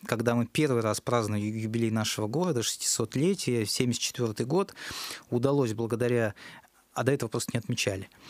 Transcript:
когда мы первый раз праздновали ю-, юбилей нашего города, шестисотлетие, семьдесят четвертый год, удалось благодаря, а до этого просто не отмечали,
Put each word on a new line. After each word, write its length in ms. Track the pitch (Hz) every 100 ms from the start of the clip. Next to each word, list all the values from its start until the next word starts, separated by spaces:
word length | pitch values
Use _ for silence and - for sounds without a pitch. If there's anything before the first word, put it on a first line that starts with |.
| -
когда 280 | 113 113
мы 120 | 117 120
первый 360 | - 151 123
раз 180 | 110 101
праздновали 440 | - 120 104 104
ю-, 160 | 107 110
юбилей 320 | 107 117 113
нашего 340 | 110 107 - 107
города, 380 | 147 180 123
шестисотлетие, 1040 | 107 - - - 113 127 170 196 - 120 104
семьдесят 360 | - 127 117
четвертый 440 | - - 117 107 120
год, 280 | 170 196 - - - - - -
удалось 440 | 120 135 143 123
благодаря, 600 | 107 113 113 120 120 110 - - - - _ _
а 120 | -
до 80 | 123
этого 160 | 139 117
просто 240 | 123 -
не 60 | 120
отмечали, 480 | - 123 - 95 98 - -